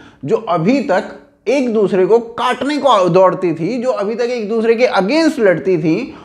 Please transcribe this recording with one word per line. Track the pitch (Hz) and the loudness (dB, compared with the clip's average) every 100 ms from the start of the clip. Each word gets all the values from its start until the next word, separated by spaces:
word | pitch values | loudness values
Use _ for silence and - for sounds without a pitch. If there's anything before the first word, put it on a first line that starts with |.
| - - | -20 -14
जो | 139 214 | -4 -4
अभी | - 170 170 277 | -2 -2 0 0
तक | 208 185 - - - _ - | 0 -2 -2 -14 -20 _ -2
एक | 277 247 | -2 0
दूसरे | 220 196 196 185 | 0 0 0 2
को | 226 | 2
काटने | 226 - 247 240 262 302 | 0 -4 -4 -2 -2 0
को | 262 214 180 | 2 4 4
दौड़ती | 175 185 147 180 | 4 4 2 -4
थी, | 151 175 254 | -4 -4 -4
जो | 247 | -4
अभी | 208 202 | -2 -4
तक | 226 | -2
एक | 240 247 208 | -4 -4 -4
दूसरे | 226 226 | -2 0
के | 233 254 | 2 2
against | 190 190 302 320 294 | 0 0 2 2 2
लड़ती | 208 165 185 175 | 2 2 0 0
थी, | 160 175 262 - | 0 -2 -4 -14